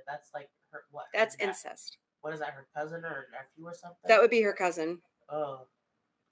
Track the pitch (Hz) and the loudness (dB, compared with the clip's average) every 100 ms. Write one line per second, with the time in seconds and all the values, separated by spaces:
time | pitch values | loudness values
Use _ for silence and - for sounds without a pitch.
0 | 131 147 _ 147 143 _ _ 151 - 143 | -14 -14 _ -16 -16 _ _ -20 -16 -16
1 | - 208 220 - 196 185 - - - - | -6 0 0 0 -4 -4 -8 -12 -16 -18
2 | _ _ 151 156 147 139 135 151 156 170 | _ _ -10 -8 -8 -12 -14 -10 -8 -8
3 | 165 143 131 123 135 - 165 170 175 - | -10 -10 -12 -16 -18 -18 -16 -14 -18 -4
4 | - 220 226 233 214 190 180 165 160 175 | 6 8 8 6 4 2 0 0 -4 -4
5 | _ _ - 151 147 131 127 _ _ _ | _ _ -10 -6 -6 -8 -16 _ _ _
6 | _ _ _ | _ _ _